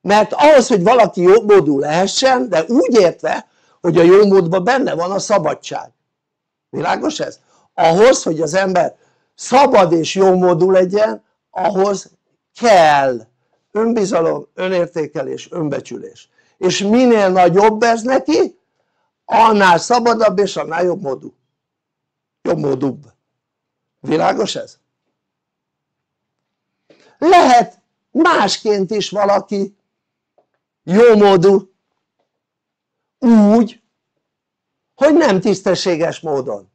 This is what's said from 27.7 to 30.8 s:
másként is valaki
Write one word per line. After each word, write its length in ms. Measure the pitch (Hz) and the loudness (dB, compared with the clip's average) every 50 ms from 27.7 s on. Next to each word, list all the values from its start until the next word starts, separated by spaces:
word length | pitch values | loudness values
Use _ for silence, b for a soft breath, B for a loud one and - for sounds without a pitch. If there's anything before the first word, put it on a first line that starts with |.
| - _ _ _ _ _ _ _ | -6 _ _ _ _ _ _ _
másként 800 | _ 240 330 349 330 - 226 190 - - - 220 208 202 190 170 | _ -2 0 0 0 0 -2 -4 -4 -6 -4 -4 -2 -2 -2 -4
is 200 | 220 208 185 - | -4 -6 -6 -6
valaki 680 | - 202 202 202 202 202 196 _ 214 202 196 - _ _ _ _ _ _ _ _ _ _ _ _ _ _ _ _ _ _ _ _ _ _ | -4 -4 -2 0 0 -2 -2 _ -6 -6 -6 -8 _ _ _ _ _ _ _ _ _ _ _ _ _ _ _ _ _ _ _ _ _ _